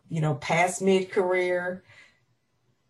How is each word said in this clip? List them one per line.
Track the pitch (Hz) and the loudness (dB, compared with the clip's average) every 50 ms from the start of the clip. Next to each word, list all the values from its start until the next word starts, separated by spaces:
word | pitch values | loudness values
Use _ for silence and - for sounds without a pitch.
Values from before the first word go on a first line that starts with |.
| _ - | _ -8
you | 165 160 | -4 -2
know, | 151 151 143 | -2 -2 -2
past | 131 - - 165 165 175 185 - - | -2 -2 0 2 2 2 0 0 0
mid-career | 190 190 190 190 185 - - 214 185 180 185 185 180 180 180 180 180 185 185 185 - _ - - - - _ _ _ _ _ _ _ _ _ _ _ _ _ _ _ | 2 2 4 2 2 0 0 0 0 2 2 0 0 0 0 -2 -2 -4 -8 -8 -12 _ -20 -20 -20 -20 _ _ _ _ _ _ _ _ _ _ _ _ _ _ _